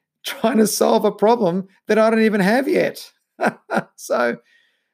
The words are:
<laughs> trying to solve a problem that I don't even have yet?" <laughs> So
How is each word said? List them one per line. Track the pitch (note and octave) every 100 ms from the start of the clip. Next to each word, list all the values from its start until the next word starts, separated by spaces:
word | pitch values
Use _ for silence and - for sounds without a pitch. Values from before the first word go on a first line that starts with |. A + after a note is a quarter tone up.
| _
<laughs> | _
trying | - - A3+ A3
to | G#3
solve | - - A3+
a | G#3
problem | G3+ G#3 A#3+ G3 F#3 F#3 _ -
that | G#3+
I | A3
don't | A3+
even | A3 G#3
have | F#3 A#3+ C#4
yet?" | - - - - _ _ -
<laughs> | - - - - - _
So | - - A#2+ A#2 _ _ _ _ _